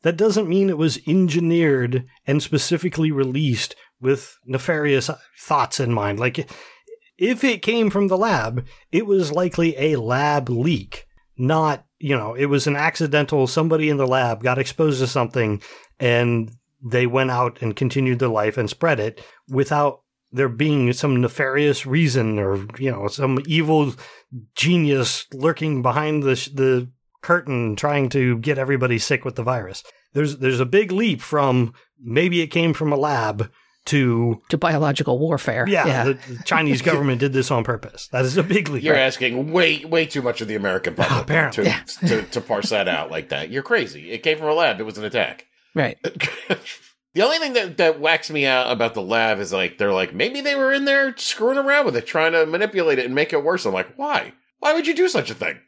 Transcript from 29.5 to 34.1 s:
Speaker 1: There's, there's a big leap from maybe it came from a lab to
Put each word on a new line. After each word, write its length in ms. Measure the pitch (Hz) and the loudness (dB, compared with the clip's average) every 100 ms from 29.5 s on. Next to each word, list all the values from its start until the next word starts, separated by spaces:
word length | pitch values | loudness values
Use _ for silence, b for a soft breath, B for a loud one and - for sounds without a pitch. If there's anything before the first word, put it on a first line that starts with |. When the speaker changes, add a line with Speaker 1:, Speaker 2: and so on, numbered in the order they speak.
| 127 92 98 b b b | -4 -6 -14 b b b
Speaker 1:
There's, 240 | 139 147 139 | -2 -2 0
there's 220 | 131 123 | 0 2
a 60 | 127 | 2
big 260 | 196 208 | 2 2
leap 300 | 185 226 131 | 0 0 -2
from 520 | - 151 139 127 117 b b _ | -2 0 4 4 2 b b _
maybe 400 | 120 120 180 175 | -2 0 2 0
it 60 | 160 | 0
came 260 | 170 165 | 0 0
from 180 | 151 156 | 0 0
a 60 | 143 | 0
lab 540 | 147 131 110 107 104 b b b - | 0 0 -2 -2 -6 b b b -2
to 560 | 143 127 | 2 2